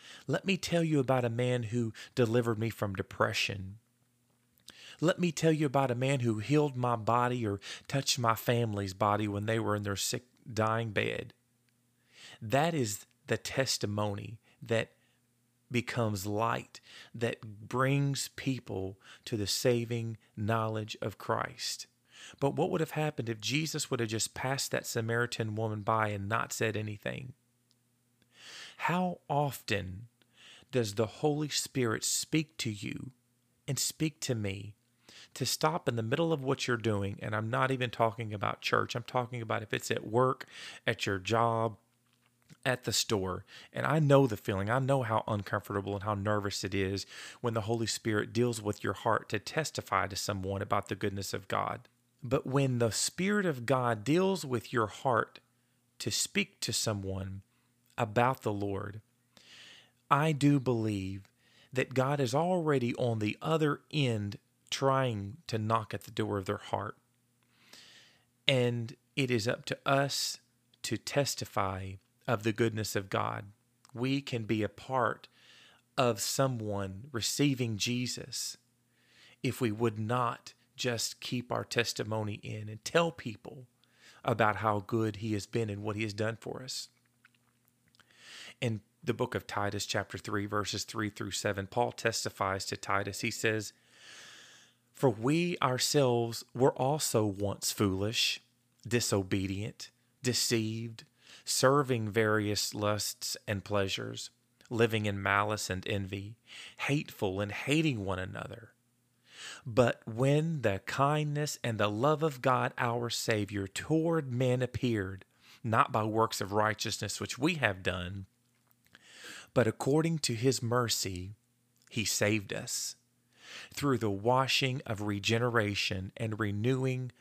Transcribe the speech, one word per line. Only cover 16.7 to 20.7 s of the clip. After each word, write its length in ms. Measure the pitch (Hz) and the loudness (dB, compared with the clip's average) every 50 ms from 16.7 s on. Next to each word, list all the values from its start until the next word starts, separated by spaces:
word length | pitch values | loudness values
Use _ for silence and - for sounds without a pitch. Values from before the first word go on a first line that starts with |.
| - - _ - - - - - - | -16 -20 _ -20 -20 -20 -20 -14 -8
that 540 | 120 117 117 - - - 110 104 104 107 104 | -4 -2 -2 -4 -4 -10 -16 -16 -16 -10 -4
brings 600 | - 123 131 135 139 143 143 139 139 - - - - | 0 2 2 4 4 2 2 2 0 -2 -4 -8 -8
people 600 | - - 135 131 120 - - 107 95 95 95 95 _ _ - - - - | -6 -2 -2 -2 -2 -4 -6 -6 -4 -4 -6 -8 _ _ -20 -20 -16 -10
to 120 | - 123 | -4 -2
the 100 | 107 101 | -2 0
saving 680 | 95 - - - 131 120 120 117 113 120 117 113 113 113 - _ _ - | 0 0 2 2 4 4 2 0 -2 -4 -4 -4 -6 -8 -10 _ _ -8
knowledge 600 | - 104 104 113 113 110 110 | -4 0 0 0 0 0 0